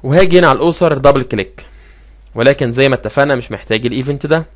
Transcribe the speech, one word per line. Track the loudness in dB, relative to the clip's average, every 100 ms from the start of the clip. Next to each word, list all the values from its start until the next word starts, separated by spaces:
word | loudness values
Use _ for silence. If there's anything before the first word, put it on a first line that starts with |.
وهاجي | 0 2 4 4
هنا | 4
على | 2
الاوثر | 0 0 -2 2
دبل | 2 2
كليك. | -2 -6 -8 -12 -20 -20 -20 -20 -20 -20 -16 -2
ولكن | 0 2 -2
زي | 0 0
ما | 0
اتفقنا | -4 -2 -2 -2
مش | -6
محتاج | -14 -6 -4 -4
الايفنت | -6 -6 -8 -2
ده. | -4 -4